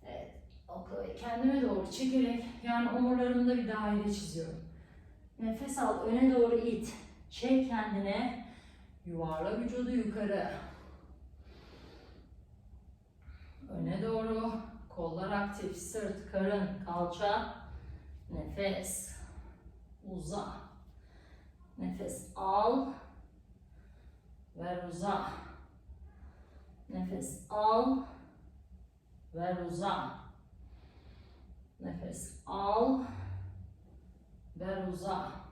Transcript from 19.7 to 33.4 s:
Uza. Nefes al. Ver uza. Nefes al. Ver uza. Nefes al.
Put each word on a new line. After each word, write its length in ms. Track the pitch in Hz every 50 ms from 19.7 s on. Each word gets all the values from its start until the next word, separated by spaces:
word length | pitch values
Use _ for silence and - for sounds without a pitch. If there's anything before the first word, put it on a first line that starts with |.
| - - - - - - -
Uza. 480 | 202 185 175 151 151 185 202 - - - - - - - - - - - - - - - - - - - - - - - - - - -
Nefes 560 | - 185 185 - 190 190 175 - - - - -
al. 580 | - 196 190 196 202 214 233 262 277 269 - - - - - - - - - - - - - - - - - - - - - - - - - - - _ - - - - - -
Ver 300 | 160 170 180 180 175 180 175
uza. 440 | 165 175 185 202 - - - - - - - - - - - - - - - - - - - - - - - - - - - - - - - - - - - -
Nefes 580 | - 185 185 180 190 - - - - - - -
al. 560 | - 208 214 220 220 226 247 262 262 262 - - - - - - - - - - - - - - - - - - _ - _ - - - - - -
Ver 320 | 160 170 185 180 175 175 170
uza. 500 | 170 170 190 202 185 - - 131 - - - - - - - - - - - - - - - - - - - - - - - - - - - - - - - - _ _
Nefes 600 | 190 185 170 175 - - - - - - - - -
al. 600 | - 190 196 196 202 208 226 233 262 269 254 240 - - - - - - -